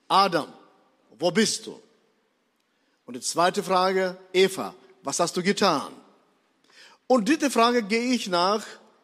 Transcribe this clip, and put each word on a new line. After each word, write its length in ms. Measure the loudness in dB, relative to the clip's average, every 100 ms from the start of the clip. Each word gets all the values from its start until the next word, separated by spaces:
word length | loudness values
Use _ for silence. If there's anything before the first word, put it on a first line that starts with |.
| 0
„Adam, 400 | 2 2 0 -6 -14 _ _ _ _ _ -4
wo 120 | 0
bist 360 | 2 0 -2 -10
du?“ 120 | -18 _ _ _ _ _ _ _ _ _ _ _ _
Und 100 | -18
die 60 | -10
zweite 420 | -4 0 0 0
Frage, 560 | -2 0 2 0 -2 -6 -4
„Eva, 420 | 2 2 0 -10 -12 -20 _
was 180 | -6 -2
hast 160 | -2 -2
du 60 |
getan?“ 500 | -2 2 2 0 -4 -14 -20 _ _ _ _ _ _ _ -20 _ 2
Und 220 | 2 2
dritte 220 | 0 0
Frage 320 | 2 2 2
gehe 320 | 0 -2 0
ich 120 | -2 -2
nach, 380 | 0 0 0 -6 -20 _ _